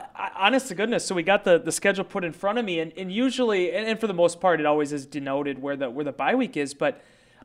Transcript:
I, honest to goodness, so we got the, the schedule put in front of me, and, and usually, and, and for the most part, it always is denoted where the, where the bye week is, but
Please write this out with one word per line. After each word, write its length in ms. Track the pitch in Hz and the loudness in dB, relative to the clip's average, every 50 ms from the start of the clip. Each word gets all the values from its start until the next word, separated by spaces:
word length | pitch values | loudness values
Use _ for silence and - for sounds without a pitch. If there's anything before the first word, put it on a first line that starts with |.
| - - - | -4 -12 -10
I, 140 | - 190 190 - | -8 -8 -8 -4
honest 340 | 180 190 208 262 269 - - | 0 2 2 2 2 0 -2
to 60 | 185 | -4
goodness, 300 | 160 208 226 233 170 - | -4 -2 0 0 -2 -2
so 100 | - 190 | -2 -2
we 80 | 175 | 0
got 220 | 165 180 196 202 - | 2 2 2 4 6
the, 140 | 196 175 160 | 6 4 4
the 120 | 165 165 | 4 0
schedule 320 | - - - 202 196 190 | -4 0 2 2 2 0
put 220 | 185 - - 202 180 | -2 -4 -6 -6 -6
in 80 | 165 | -6
front 260 | - - - 196 214 247 | -6 -4 -4 -2 -2 -2
of 60 | 233 | -2
me, 160 | 196 175 165 | -2 -2 -4
and, 120 | 160 165 - | -4 -6 -8
and 160 | 185 190 185 | -10 -8 -4
usually, 580 | 185 220 254 269 240 254 254 226 208 190 180 170 | -2 0 0 0 2 2 2 2 2 2 0 0
and, 140 | 165 202 220 | 0 -2 -2
and 140 | 220 220 220 | -2 -2 -2
for 60 | 233 | -2
the 80 | 214 180 | -2 2
most 260 | 170 175 170 170 - | 4 4 2 2 2
part, 200 | - 185 170 156 | 2 4 4 4
it 60 | 151 | 4
always 260 | 151 151 151 147 139 | 2 2 2 2 0
is 140 | 147 143 135 | -2 -6 -8
denoted 540 | 139 - 147 139 135 135 143 143 143 139 131 | -8 -8 -8 -4 -2 -2 -2 -2 -4 -6 -4
where 160 | 131 143 143 | -6 -6 -4
the, 140 | 135 139 123 | -4 -4 -4
where 160 | 117 139 151 | -4 -6 -6
the 60 | 143 | -6
bye 220 | 127 - 135 156 220 | -6 -2 0 0 2
week 220 | 262 247 - - | 2 0 -2 -2
is, 160 | 151 143 139 | -4 -4 -4
but 280 | - - 160 143 - - - _ _ _ _ _ _ _ - | -4 -2 -2 -2 -2 -4 -12 _ _ _ _ _ _ _ -8